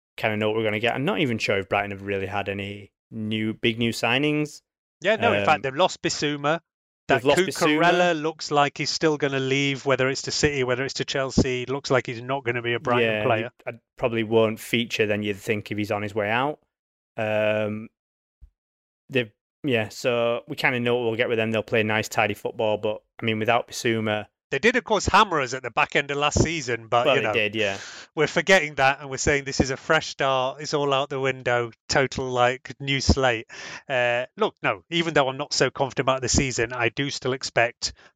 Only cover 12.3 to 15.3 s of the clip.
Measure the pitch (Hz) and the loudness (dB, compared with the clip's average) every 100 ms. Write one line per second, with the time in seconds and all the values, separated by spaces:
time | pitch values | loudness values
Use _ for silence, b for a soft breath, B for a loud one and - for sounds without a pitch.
12.3 | 139 120 120 117 117 123 123 113 107 107 | -4 -2 -2 -2 -2 0 2 2 2 2
13.3 | 110 117 - - 117 _ - 131 113 110 | 0 -2 -10 -14 -14 _ -4 -2 0 2
14.3 | 113 110 110 - 117 117 - 107 104 104 | 4 4 2 -2 -2 -2 0 0 0 -2